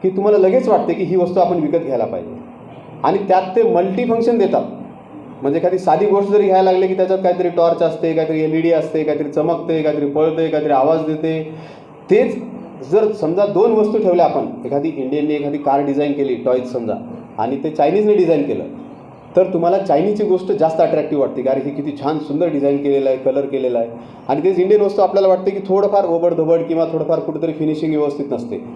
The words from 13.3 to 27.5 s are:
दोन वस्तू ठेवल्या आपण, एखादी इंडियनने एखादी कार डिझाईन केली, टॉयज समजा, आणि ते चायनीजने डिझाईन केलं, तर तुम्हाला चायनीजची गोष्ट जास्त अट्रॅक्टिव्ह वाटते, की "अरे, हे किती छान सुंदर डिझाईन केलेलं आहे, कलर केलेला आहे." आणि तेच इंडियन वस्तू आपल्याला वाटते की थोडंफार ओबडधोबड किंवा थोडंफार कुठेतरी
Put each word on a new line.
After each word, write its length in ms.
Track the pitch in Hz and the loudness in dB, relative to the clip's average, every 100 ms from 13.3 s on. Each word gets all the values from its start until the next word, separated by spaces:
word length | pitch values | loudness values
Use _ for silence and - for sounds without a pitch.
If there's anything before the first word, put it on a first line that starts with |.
| 180 202 | 0 2
दोन 260 | 160 226 | 2 4
वस्तू 260 | 214 208 220 | 4 2 2
ठेवल्या 280 | 185 175 160 | 2 4 2
आपण, 200 | 143 - - | 2 -4 -8
एखादी 260 | 123 139 160 135 | -4 -2 -2 -4
इंडियनने 380 | 131 147 151 | -4 -2 0
एखादी 240 | 147 143 143 | -2 -2 -4
कार 280 | 143 139 139 | 0 0 0
डिझाईन 260 | 139 147 | 0 0
केली, 220 | 139 139 | 0 -2
टॉयज 380 | 117 123 127 123 | -2 0 0 -2
समजा, 220 | 123 110 98 - - - - | -6 -4 -6 -8 -14 -14 -6
आणि 260 | 113 135 | -4 -2
ते 60 | 156 | -4
चायनीजने 440 | 156 147 190 208 | 0 2 2 2
डिझाईन 280 | 196 170 156 | 4 4 2
केलं, 220 | 135 101 - - - - - - - - | 0 -4 -6 -12 -16 -18 -20 -20 -2 2
तर 160 | 185 | 2
तुम्हाला 260 | 175 170 190 | 2 2 0
चायनीजची 460 | 190 151 196 208 | 2 0 2 0
गोष्ट 280 | 196 180 185 | 0 0 0
जास्त 280 | 202 165 160 | 0 0 2
अट्रॅक्टिव्ह 460 | 165 151 143 147 123 | 2 2 0 -2 -2
वाटते, 160 | 139 | -2
की 60 | 131 | -2
"अरे, 120 | 135 | -2
हे 100 | 131 | -2
किती 260 | 139 147 139 | -6 -8 -6
छान 160 | 139 156 | -4 -4
सुंदर 300 | - 143 170 | -4 -2 0
डिझाईन 280 | 147 139 139 | 0 0 0
केलेलं 320 | 143 139 135 | 0 0 0
आहे, 100 | 131 | 0
कलर 280 | 135 135 139 | 0 -2 -2
केलेला 320 | 135 127 120 | -2 0 -2
आहे." 100 | 117 - - - - | -4 -8 -18 -18 -4
आणि 160 | 143 | 0
तेच 140 | 175 180 | 0 0
इंडियन 220 | 190 208 | 4 4
वस्तू 220 | 202 202 | 2 2
आपल्याला 260 | 190 196 190 | 2 4 4
वाटते 220 | 185 190 | 2 0
की 100 | 196 190 | -4 0
थोडंफार 380 | 190 202 202 | 0 2 2
ओबडधोबड 580 | 180 165 170 160 160 165 | 2 2 0 0 2 2
किंवा 220 | 160 165 | 2 -2
थोडंफार 340 | 160 160 151 160 | 0 -2 -2 -2
कुठेतरी 340 | 147 156 160 | -2 -4 -4